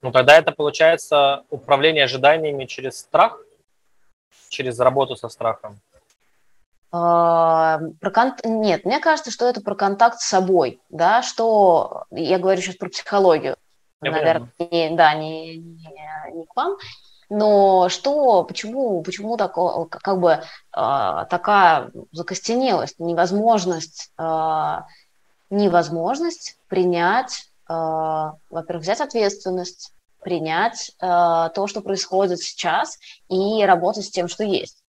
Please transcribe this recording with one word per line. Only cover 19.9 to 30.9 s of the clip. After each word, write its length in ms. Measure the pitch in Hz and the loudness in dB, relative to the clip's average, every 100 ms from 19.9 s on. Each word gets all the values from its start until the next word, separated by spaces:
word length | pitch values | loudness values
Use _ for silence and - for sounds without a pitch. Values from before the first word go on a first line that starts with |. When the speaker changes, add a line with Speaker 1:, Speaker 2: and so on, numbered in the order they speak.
| - | -8
Speaker 2:
как 200 | - 190 | -4 0
бы, 220 | 170 151 - - _ | 2 2 -2 -20 _
а, 520 | - 110 139 98 80 - | -4 -2 -2 -2 -4 -6
такая 640 | 175 208 202 180 156 - - - | -4 2 4 6 4 -2 -16 -20
закостенелость, 840 | 156 170 180 - 240 262 175 131 - | -14 -10 -10 -4 -2 0 -2 -4 -8
невозможность, 1120 | 170 170 175 196 220 220 180 165 156 - - - | -6 -2 0 2 2 2 0 -6 -8 -18 -20 -10
а, 680 | 160 160 160 156 151 156 - _ _ _ _ _ _ | -6 -4 -2 -2 -4 -6 -12 _ _ _ _ _ _
невозможность 1080 | 202 202 175 156 165 170 262 339 330 - _ _ | 0 2 2 0 -4 -4 -4 -4 -8 -16 _ _
принять, 840 | 190 180 175 175 226 262 - - _ _ | -2 0 2 2 0 -2 -12 -18 _ _
а, 680 | 165 160 160 156 156 156 156 _ | -6 -4 -4 -4 -4 -6 -10 _
во-первых, 320 | 165 156 170 | -12 -10 -8
взять 160 | 160 202 | -4 -4
ответственность, 920 | 294 233 202 202 190 185 180 - - _ _ _ | -4 -2 -2 -2 -6 -6 -8 -14 -20 _ _ _
принять, 680 | - 175 160 165 190 226 - | -8 -6 -2 -2 -2 -4 -16